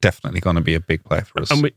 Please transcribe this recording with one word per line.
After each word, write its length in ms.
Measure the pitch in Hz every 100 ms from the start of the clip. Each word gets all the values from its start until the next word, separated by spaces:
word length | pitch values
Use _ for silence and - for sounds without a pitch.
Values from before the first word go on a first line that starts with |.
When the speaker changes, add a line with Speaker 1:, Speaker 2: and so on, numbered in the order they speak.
Speaker 1:
definitely 400 | 98 - - 87
gonna 220 | 92 85
be 120 | 80
a 60 | 80
big 240 | - 80
player 160 | - 82
for 200 | 101 -
us 80 | 76
Speaker 2:
And 120 | 147
we, 100 | 147